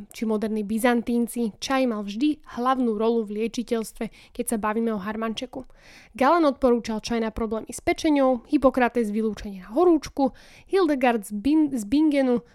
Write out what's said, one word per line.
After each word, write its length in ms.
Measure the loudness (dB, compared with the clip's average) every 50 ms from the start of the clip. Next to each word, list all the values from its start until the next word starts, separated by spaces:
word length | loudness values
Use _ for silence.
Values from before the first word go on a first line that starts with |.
| -10 -14
či 160 | -8 -6 -4 -2
moderní 340 | -2 -2 -2 -2 -4 -4
Byzantínci, 920 | -4 -4 -4 0 2 2 2 2 0 0 0 0 -2 -2 -4 -4 -4 -4 -6 -8
čaj 300 | -6 -2 0 0 0 0
mal 160 | -2 -4 -6
vždy 380 | -8 -6 -2 -2 -2 -2 -2 -8 -14 -8 -4
hlavnú 360 | -2 0 0 0 0 -2 0
rolu 300 | 0 0 0 0 0 -2
v 180 | -4 -4 -4
liečiteľstve, 920 | -4 -4 -4 -6 -4 -2 -4 -4 -4 -6 -8 -10 -10 -10 -10 -16 -20 -18 -10
keď 80 | -8 -6
sa 100 | -4 -4 -4
bavíme 320 | -2 -2 -2 -2 -2 -2
o 80 | -4 -4
harmančeku. 640 | -6 -8 -6 -6 -6 -6 -6 -8 -10 -12 -12 -14 -14 -16 -20 _ -20 -20 -20 -20 -20 _ -2
Galen 300 | 2 4 4 4 4 4
odporúčal 540 | 2 2 2 2 2 2 2 0 -4 -6 -6
čaj 240 | -4 -4 -4 -2 -2
na 60 | -4
problémy 380 | -4 -4 -4 -4 -4 -6 -8 -10
s 100 | -12 -6
pečeňou, 640 | -2 -2 -2 0 2 2 4 4 4 4 2 0 -2 -2
Hippokrates 580 | 0 4 4 4 4 4 2 2 2 0 -2 -2
vylúčenie 560 | -2 -2 -2 -2 -4 -6 -10 -12 -12 -14 -12
na 80 | -4
horúčku, 640 | 2 4 6 6 6 4 2 -4 -4 -2 -2 -2 -2 -6 -20 -20 -20 -20 -8 -2
Hildegard 560 | 2 2 2 2 2 2 2 2 0 0 -4
z 80 | -6
Bin-, 400 | -8 -4 0 2 4 4 2 2
z 120 | 0 -4 -4
Bingenu, 580 | 0 2 2 4 4 4 2 2 2 0 0 -2 _